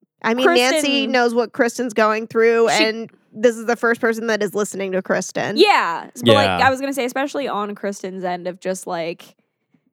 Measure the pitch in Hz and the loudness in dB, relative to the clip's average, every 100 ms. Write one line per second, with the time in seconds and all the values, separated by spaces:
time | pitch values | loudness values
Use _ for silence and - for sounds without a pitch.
0 | _ _ 220 233 262 339 247 311 285 277 | _ _ -2 2 4 4 4 2 2 0
1 | 269 247 240 233 226 - 233 - 247 214 | 0 2 2 0 -2 0 -2 -2 -4 2
2 | 214 220 226 226 226 233 226 196 214 226 | 2 2 -2 2 2 4 2 2 2 -2
3 | 226 _ _ 220 240 226 226 233 233 233 | -8 _ _ 0 0 0 -4 -2 0 0
4 | 233 226 226 214 208 196 208 185 190 185 | -2 -2 -2 -2 -2 -2 -4 -4 -4 -4
5 | - 180 190 - 123 214 403 320 202 - | -2 -4 -4 -6 -2 2 4 4 0 -4
6 | - - 240 107 - 90 262 262 277 277 | -10 -2 4 6 4 4 2 2 -2 -4
7 | 247 262 277 285 262 196 208 202 196 202 | -4 -4 -6 -4 -6 -4 -6 -8 -8 -8
8 | 190 185 180 180 180 185 185 190 - 175 | -10 -8 -6 -6 -8 -8 -8 -8 -6 -6
9 | 165 - - _ _ _ _ _ _ | -6 -10 -16 _ _ _ _ _ _